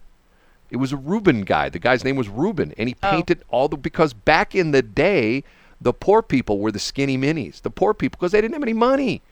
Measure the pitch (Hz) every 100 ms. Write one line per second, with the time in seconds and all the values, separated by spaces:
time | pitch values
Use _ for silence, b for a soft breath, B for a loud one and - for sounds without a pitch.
0 | - _ _ _ _ _ - 120 131 139
1 | 139 220 190 113 95 80 69 85 117 127
2 | 131 135 104 110 196 185 76 - 120 -
3 | 196 185 - 170 - 120 147 147 156 -
4 | 156 107 151 160 208 196 160 135 113 101
5 | 175 180 110 135 - b b b - -
6 | - 214 - 135 - 101 107 101 - -
7 | 139 131 139 160 85 - 120 - 202 214
8 | 262 - 175 214 226 311 233 226 247 277
9 | 254 120 -